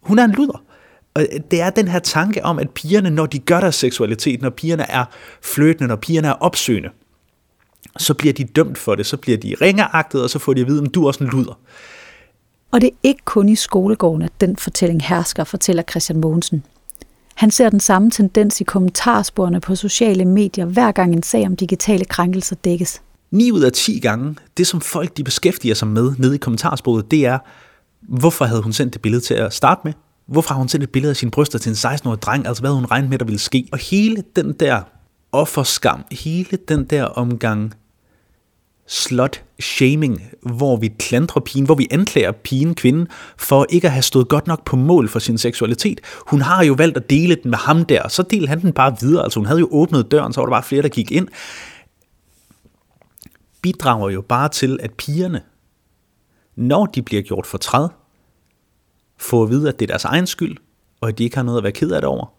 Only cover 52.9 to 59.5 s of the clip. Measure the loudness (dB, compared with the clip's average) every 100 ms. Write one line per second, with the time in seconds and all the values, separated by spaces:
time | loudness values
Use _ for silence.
52.9 | _ _ _ -20 _ _ _ -4 -2 0
53.9 | 0 0 -6 -2 -2 -2 -2 -2 -2 -8
54.9 | -10 -8 -4 -4 -6 -10 _ _ _ _
55.9 | _ _ _ _ _ _ -6 0 0 0
56.9 | -2 -4 -4 -4 -8 -8 -10 -2 0 0
57.9 | -6 _ _ _ _ _ _ _ _ _
58.9 | _ _ _ -2 0 2